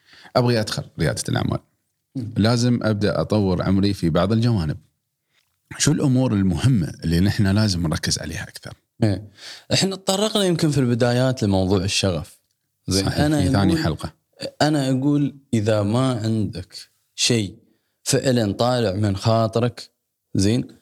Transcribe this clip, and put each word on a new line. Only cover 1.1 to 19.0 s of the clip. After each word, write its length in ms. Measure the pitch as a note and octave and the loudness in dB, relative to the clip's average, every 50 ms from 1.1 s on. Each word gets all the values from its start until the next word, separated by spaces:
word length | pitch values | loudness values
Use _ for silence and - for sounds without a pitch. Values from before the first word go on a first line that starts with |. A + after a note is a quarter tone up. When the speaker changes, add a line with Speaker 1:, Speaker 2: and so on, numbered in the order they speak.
| A#1 - - - | -2 -4 -4 -4
Speaker 1:
الأعمال. 300 | - - - - - - _ _ _ _ _ _ _ _ _ _ - | -2 -2 -2 -2 -4 -6 _ _ _ _ _ _ _ _ _ _ -10
Speaker 2:
مم. 180 | C3+ A2+ G#2 A2 | -10 -10 -6 -2
Speaker 1:
لازم 420 | G2+ G2+ A2+ B2 A#2 A#2+ B2 A#2+ - - | 0 2 2 2 2 2 0 0 0 0
أبدأ 380 | G#2+ G#2+ G2+ G#2 F#2+ - - | -2 -2 0 0 -2 0 -2
أطور 400 | F#2+ - A2+ G#2+ G2 F#2+ F2+ E2 | -2 0 0 0 2 0 0 0
عمري 320 | - F2+ G2 G2 G2 G2+ G2 | 0 0 0 2 2 0 0
في 160 | - E2+ E2 | 0 -2 0
بعض 220 | D2+ F2 - G2 | 2 2 2 2
الجوانب. 460 | A2+ A2+ A2+ A#2+ A#2 F#2+ D#2+ D2 B1+ - - _ _ _ _ _ _ _ _ _ _ _ _ _ _ _ _ - - | 2 2 2 2 0 0 -2 -4 -6 -8 -12 _ _ _ _ _ _ _ _ _ _ _ _ _ _ _ _ -14 -6
شو 140 | - - C#3 | 0 0 2
الأمور 420 | D#3 - - C#3 B2 B2+ C3 B2 A2 | 2 2 2 2 2 2 2 2 2
المهمة 600 | G2 F#2+ F#2 E2+ D2+ - C3 C3 F#2+ D#2 B1+ - - - | 2 2 0 0 2 2 2 2 2 0 -2 -6 -6 -4
اللي 160 | E2 E2+ E2+ | 0 2 2
نحن 280 | F#2+ G2+ - - G2+ | 2 2 2 2 2
لازم 400 | F#2+ G2 G#2+ A2 G#2 F2+ E2+ F2 | 2 2 2 2 0 0 -2 -2
نركز 320 | D#2 E2 - - F3 - - | -2 -4 -4 -4 -4 -4 -4
عليها 240 | - - - F#2 F2 | -6 -8 -10 -10 -10
أكثر؟ 300 | - - - - - - _ _ _ _ - A#2+ | -12 -14 -18 -18 -18 -18 _ _ _ _ -2 0
Speaker 2:
إيه. 240 | G#2 F#2+ G2 G#2+ - - - - - - - - - - | 0 0 -2 -6 -14 -20 -20 -20 -20 -20 -14 -8 -4 -2
إحنا 220 | - - F#3+ G3 | 0 0 -2 -4
تطرقنا 480 | F#3+ - F#3+ F#3+ F#3+ G#3+ A3 A3 G#3+ G3 | -6 -4 -2 0 0 0 0 0 0 0
يمكن 280 | F3+ E3+ D#3+ E3 D3+ | 2 0 2 0 0
في 60 | C3+ | 2
البدايات 640 | C#3+ B2+ A#2+ A#2+ A2+ B2 A#2+ A#2+ B2 C3 C3 B2+ - A2+ | 2 2 2 2 2 2 2 2 2 2 0 0 0 0
لموضوع 400 | G2+ F#2+ F#2+ F#2 F2+ G2+ F#2 F2 | 2 2 2 2 2 2 2 0
الشغف. 560 | G2 - - - G2 E2+ D2+ - - - _ _ _ _ _ _ _ _ _ - | 0 -2 0 0 0 -2 -2 -6 -10 -16 _ _ _ _ _ _ _ _ _ -6
زين، 180 | - F#2 F#2+ G2 | -2 -2 0 0
Speaker 1:
صحيح، 140 | C3 C3+ B2+ | -2 0 0
Speaker 2:
أنا 220 | D3 D3+ D#3 C#3+ | 0 0 0 0
Speaker 1:
في 100 | F#2 F2+ | 0 2
ثاني 220 | F2 G2 G2 F#2+ F2+ | 2 2 2 2 2
Speaker 2:
أقول، 100 | D#2+ - | 0 0
Speaker 1:
حلقة. 300 | D#2+ D2 - - D2+ - _ _ _ _ - - - - - | -2 -4 -4 -8 -12 -14 _ _ _ _ -12 -12 -8 -4 0
Speaker 2:
أنا 280 | C#3+ D3+ D#3 C#3+ C3+ C3 | 0 2 2 0 0 0
أقول 460 | C3+ B2+ C3+ D3 D3 D3 C#3+ - - - _ - - | 0 0 0 0 0 2 0 -2 -4 -8 _ -4 -2
إذا 300 | A2 G#2 A2+ G#2+ G#2+ G2+ | 0 2 2 2 2 2
ما 360 | G2+ A2+ B2 C3 C3 B2 G#2 A2 | 0 0 0 0 0 -2 -2 -2
عندك 520 | A2 A2+ A2 G2+ F#2+ - F2 - - - - - _ _ _ _ _ - | -2 0 0 -2 -4 -4 -8 -12 -14 -16 -20 -20 _ _ _ _ _ -8
شيء 400 | - - - B2 A2+ G2+ E2+ - - _ _ _ _ _ _ _ _ - | -4 0 0 2 0 0 -4 -8 -14 _ _ _ _ _ _ _ _ -4
فعلًا 500 | - - B2+ - C#3 B2 A#2+ A2 G2+ G2 | 0 0 0 2 2 2 2 2 0 0
طالع 400 | A#2+ A#2 B2 B2+ B2 A#2 F#2+ F#2 | 0 0 0 2 0 0 0 0
من 220 | G#2+ | 0